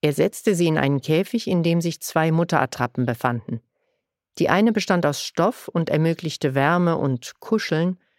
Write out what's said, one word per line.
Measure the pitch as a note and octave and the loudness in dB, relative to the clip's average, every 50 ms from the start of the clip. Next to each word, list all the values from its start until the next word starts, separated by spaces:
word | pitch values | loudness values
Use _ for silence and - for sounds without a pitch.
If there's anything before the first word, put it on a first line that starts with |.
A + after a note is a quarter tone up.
Er | - D3+ C#3+ | 2 0 2
setzte | - - G3 - - - A#3 G3+ | 2 2 0 0 0 0 0 2
sie | E3+ F3 | 4 2
in | E3 D#3 D#3 | 2 4 2
einen | C#3 C#3 C#3+ C#3 | 2 2 2 0
Käfig, | - - D#3 E3 G3 - - A#3 - - | 0 2 2 2 2 0 -2 -4 -2 0
in | G3 F3 E3 | 0 2 2
dem | E3+ E3+ E3+ | 2 2 2
sich | E3 E3+ D#3+ - | 0 -2 -4 -6
zwei | - - - E3 D#3 E3 | -10 -2 0 2 2 4
Mutterattrappen | D#3+ D#3+ E3+ E3+ - D#3 - B2+ - - B2 B2 _ - B2+ | 2 2 2 2 2 2 2 0 0 -2 -4 -2 _ -2 0
befanden. | A#2+ A#2+ - - B2+ A#2+ A#2 - - A#2 A2+ _ _ _ _ _ _ _ _ _ _ _ _ _ _ _ - | 0 -2 0 0 -2 -2 -2 -6 -6 -8 -8 _ _ _ _ _ _ _ _ _ _ _ _ _ _ _ -2
Die | D#3+ E3+ | -2 0
eine | - F#3 G#3 A#3 A3 | 2 2 0 2 0
bestand | A3 F#3 - F#3 F3 E3+ | -2 -2 0 -2 0 0
aus | D3 C#3+ - | -2 -2 -4
Stoff | - - _ - E3 G3+ B3+ - - - | -8 -10 _ -2 -2 -2 -2 -4 -14 -8
und | - E3+ E3 - | -6 -4 -4 0
ermöglichte | - D3+ D#3+ E3 E3 - - D#3+ - - - D3 C3 | 0 0 2 0 0 -2 -6 -10 -8 -4 -4 -2 0
Wärme | C#3 C3+ D3 E3+ F3 F3 E3+ E3 | 0 2 2 2 2 2 2 0
und | - - C#3 C3 B2 B2 - - _ | 0 0 -2 -2 -4 -6 -12 -18 _
Kuscheln, | - - A3+ A3 - - E3 D#3 E3 F3+ F#3 - _ _ _ | -6 -4 -2 -2 -2 -2 -2 0 0 -2 -4 -6 _ _ _